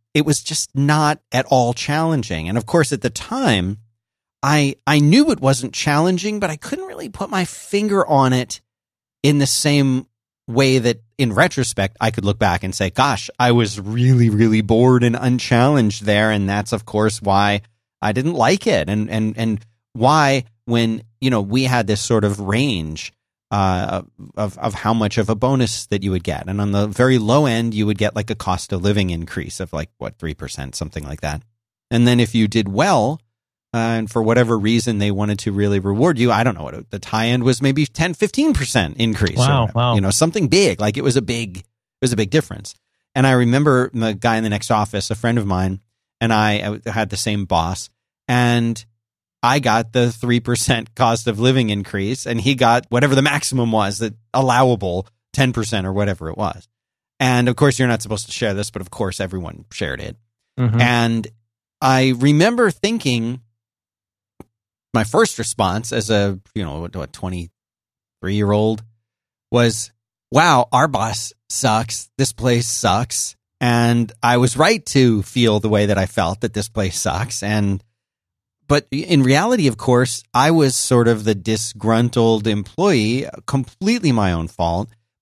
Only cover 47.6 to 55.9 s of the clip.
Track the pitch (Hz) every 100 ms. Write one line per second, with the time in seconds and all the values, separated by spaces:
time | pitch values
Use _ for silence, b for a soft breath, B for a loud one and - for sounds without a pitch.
47.6 | 82 98 - _ _ _ - 123 123 120
48.6 | 117 113 - _ _ _ _ _ 123 143
49.6 | 120 110 113 123 120 113 123 120 117 120
50.6 | - 120 - - 123 113 117 104 123 131
51.6 | 110 101 95 101 101 127 - 113 107 131
52.6 | 120 123 - 120 143 135 143 143 - 131
53.6 | 117 110 101 101 110 110 _ 123 131 123
54.6 | 131 113 95 90 - _ _ - 131 120
55.6 | 110 110 92